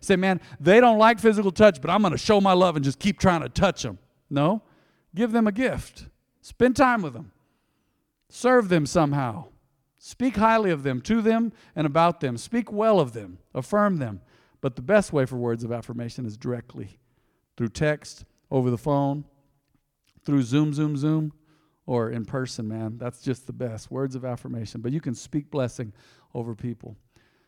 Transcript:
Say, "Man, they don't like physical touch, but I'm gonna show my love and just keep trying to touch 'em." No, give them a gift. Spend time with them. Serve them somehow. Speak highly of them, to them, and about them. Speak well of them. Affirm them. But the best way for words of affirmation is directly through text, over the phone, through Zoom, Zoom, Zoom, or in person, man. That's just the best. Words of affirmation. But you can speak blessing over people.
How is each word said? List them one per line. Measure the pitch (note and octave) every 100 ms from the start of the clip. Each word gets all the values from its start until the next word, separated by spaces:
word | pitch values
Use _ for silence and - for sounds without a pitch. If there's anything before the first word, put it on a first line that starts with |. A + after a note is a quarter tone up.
Say, | - F#3
"Man, | F#3+ F#3 - -
they | C#3+ G#3+
don't | B3 G#3+
like | A3 A3+
physical | A3+ G#3 G3
touch, | F3 G#3+ D3
but | D3
I'm | G3
gonna | G3 B2+
show | - G#3
my | G3
love | F3+ F#3 D3+
and |
just | C3+ -
keep | G3+ -
trying | F#3+ E3+
to | B2+
touch | - F#3 - B2
'em." | F#2+ _ _ -
No, | C#3 D3+ G#3+ _ _ _ _ _
give | E3 A#3
them | A#3 A3
a |
gift. | G3+ B3+ C3+ - - - _ _ _
Spend | - - A#3+ B3
time | C4 A#3+
with | D#3+
them. | A#2 A2 _ _ _ _ _ _ _ _ _ _
Serve | - A#3+ B3+ G3+
them | F3 C#3+
somehow. | F3 D3 C#3+ B2 A2 - _ _ _ _ _
Speak | - - B3+ G3
highly | A3 A3+ G3+
of | D#3
them, | C#3 B2+
to | - A3+
them, | A3 A3+ A#3 - _ -
and | D3+
about | D#3 E3+ E3+
them. | C#3 A#2+
Speak | - A#3+ -
well | G#3 A3 G3+
of | C3+
them. | A2+ F#2+ F2+ _
Affirm | C#3 C3 G#3 G#3 E3+
them. | A#2+ F#2+ _ _ _ _
But | C#3 A#2+
the |
best | B2+ G#3 F#3+
way | D3+ C3
for | B2+
words | A#2+ A#2
of | A#2
affirmation | A#2 A2+ A#2+ A#2 - A#2
is | G#2+
directly | B2 A#2+ A#2 C3 A2 - _ _ _ _ _ -
through | A#2
text, | - D3+ D3+ - - - _ -
over | C3+ B2+
the | A#2+
phone, | D#3 C#3+ C#3 C#3+ C#3+ _ _ _ _ _ _ _ _ _ -
through | C#3+
Zoom, | A#2 C#3+ D3+
Zoom, | C#3+ D3+ C#3+
Zoom, | D3 D#3 D#3 - _ _ _ _ -
or | B2 A2+
in | A#2+
person, | G#2+ C#3 B2+ - A2
man. | A2 A2 A#2
That's | B2 -
just | C3+ B2 -
the |
best. | A2+ B2 A2 -
Words | C3 C3+ C3
of |
affirmation. | B2+ A#2+ B2+ B2 G#2+ A#2
But | A#2+
you | D3+
can | C#3+ A#2
speak | - D3+ C#3+
blessing | C#3+ B2 - A2+ - _ _ _ C3+
over | A#2
people. | A2 B2 A2 - G#2+ _ _ _ _